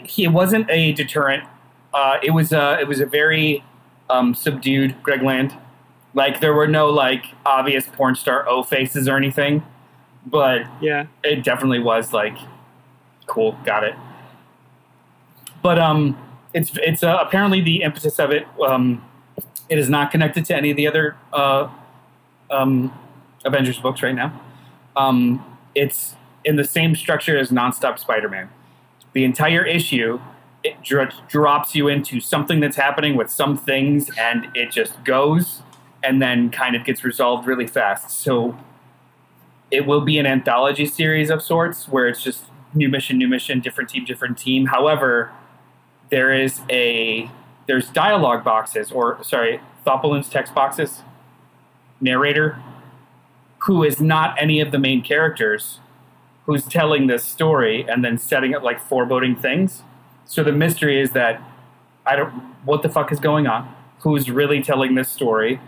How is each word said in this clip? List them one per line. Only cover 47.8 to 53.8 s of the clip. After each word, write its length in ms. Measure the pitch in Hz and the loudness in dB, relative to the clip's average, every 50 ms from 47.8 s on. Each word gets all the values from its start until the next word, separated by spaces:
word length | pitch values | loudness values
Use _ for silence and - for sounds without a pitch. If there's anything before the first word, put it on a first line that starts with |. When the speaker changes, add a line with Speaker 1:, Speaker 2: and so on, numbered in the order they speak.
| 123 - | -2 -2
Speaker 1:
dialogue 540 | - 160 165 - - - 151 123 117 113 - | 0 2 2 4 4 4 2 2 2 0 0
boxes, 480 | 120 110 110 110 - - 110 107 - | 0 0 0 -2 -2 -6 -6 -6 -4
or, 300 | - 127 120 117 120 - - | -2 -2 -2 -2 -2 -4 -6
sorry, 360 | - 147 123 117 113 117 - - - - - - | -4 -2 0 0 0 -2 -4 -8 -18 -18 -6 -2
Thopolin's 440 | 147 135 131 - 147 147 143 135 - | 0 0 0 0 0 -2 -2 -4 -4
text 240 | - 139 127 - - | -4 -4 -4 -2 0
boxes, 460 | 143 135 135 - - 156 - - - - - - - _ _ _ _ _ _ _ _ _ _ _ _ _ _ _ - | 0 0 0 0 -4 -6 -6 -6 -14 -18 -20 -20 -20 _ _ _ _ _ _ _ _ _ _ _ _ _ _ _ -4
narrator, 600 | 131 127 127 131 139 143 143 151 156 151 - - - - - - - - - - - _ _ _ _ _ _ _ _ _ _ - | -2 0 2 2 2 2 2 2 0 0 -2 -6 -16 -20 -20 -20 -20 -20 -20 -20 -20 _ _ _ _ _ _ _ _ _ _ -6
who 240 | - - 190 170 | 0 2 2 4